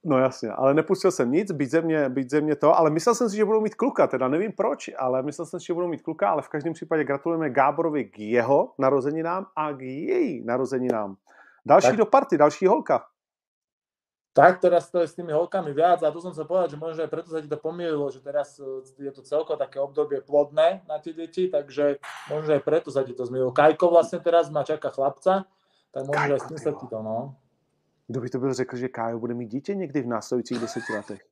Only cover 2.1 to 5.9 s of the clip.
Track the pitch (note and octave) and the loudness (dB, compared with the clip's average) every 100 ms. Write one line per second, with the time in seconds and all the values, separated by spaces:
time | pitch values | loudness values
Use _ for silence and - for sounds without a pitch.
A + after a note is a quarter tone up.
2.1 | C3 B2+ D3+ D3+ C#3+ D3 E3+ D#3+ D#3 A#3+ | -2 -2 -2 0 2 4 6 4 2 0
3.1 | A3+ A#3+ G#3 G#3 A3 G#3+ - B3+ - C#3+ | 0 0 0 0 2 0 -2 -2 2 0
4.1 | B2+ B2+ D3+ G#3+ - F#3 C#3+ - - C3 | 2 0 0 -2 -2 -4 -4 -10 -6 -2
5.1 | B2+ C#3 C#3 D#3+ F3 - E3+ F3+ | -2 -4 -8 -10 -10 -6 -4 -4